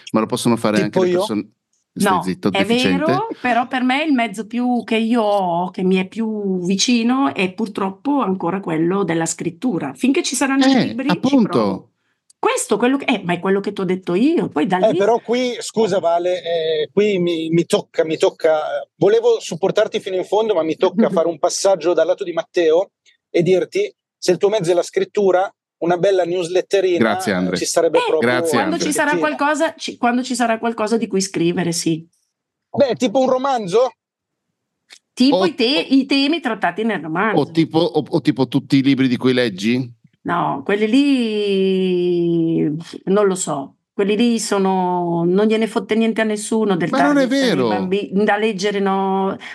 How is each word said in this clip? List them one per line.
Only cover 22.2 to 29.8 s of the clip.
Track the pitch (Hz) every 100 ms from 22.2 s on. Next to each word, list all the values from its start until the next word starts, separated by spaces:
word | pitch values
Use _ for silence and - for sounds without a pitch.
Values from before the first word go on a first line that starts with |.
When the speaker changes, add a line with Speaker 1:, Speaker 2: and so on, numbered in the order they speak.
Speaker 2:
di | 180
Matteo | 165 - 185 160 165 196 _ _ _ _
e | 170
dirti, | 170 185 156 190 202 - _ _
se | -
il | 170
tuo | 196
mezzo | 214 165
è |
la | 175
scrittura, | - 190 190 208 190 180 196 - _ -
una | 170 175
bella | 196 190
newsletterina, | 170 185 165 185 - 196 185 175
Speaker 1:
Grazie, | 160 - -
Andre. | 92 92
Speaker 2:
eh, | 90
ci |
sarebbe | 156 170 165 156
Speaker 3:
Eh, | 466
Speaker 2:
proprio | 156 123
Speaker 1:
Grazie, | 123 - -
Speaker 3:
quando | -
Speaker 1:
Andre. | 339 -
Speaker 3:
ci |
sarà | 320 294
Speaker 2:
pochettino. | 320 302 277
Speaker 3:
qualcosa, | 285 294 320
ci-, | -